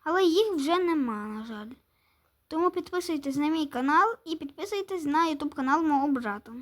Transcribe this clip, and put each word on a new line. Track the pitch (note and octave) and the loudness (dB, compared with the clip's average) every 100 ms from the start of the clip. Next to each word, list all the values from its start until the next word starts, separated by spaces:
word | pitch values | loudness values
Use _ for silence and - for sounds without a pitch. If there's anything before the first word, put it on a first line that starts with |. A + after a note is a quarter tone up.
але | D#4 F4+ | 0 4
їх | F#4 E4+ A4 | 4 6 4
вже | F4 C#4 F4 | 2 2 2
нема, | F4 D#4+ B3 G#3 G#3+ | 2 2 0 -2 -6
на | G#3+ | -8
жаль. | A3+ G#3+ G#3+ - _ _ _ _ _ _ - | -8 -10 -12 -16 _ _ _ _ _ _ -6
Тому | D#4+ F4+ | 0 0
підписуйтесь | F4+ D#4+ F4+ F4 D#4 C#4 C4+ | 0 -4 -4 -2 -4 -2 0
на | D4+ | 0
мій | D#4+ C#4+ | 0 -2
канал | B3 C4+ D#4 G#4+ A#4 | -2 2 4 4 0
і | E4 D#4+ | -6 -8
підписуйтесь | C#4+ - G4+ G4+ G4 F#4 | -8 -8 -6 -6 -4 -4
на | C#4+ D#4 E4 | 0 2 2
YouTube | C#4+ D4 | 0 -4
канал | - C4 D4+ | -4 0 2
мого | D#4+ C#4 C#4+ | 2 2 2
брата. | C4+ A3+ G#3 A3 A#3+ | 0 -2 -6 -10 -18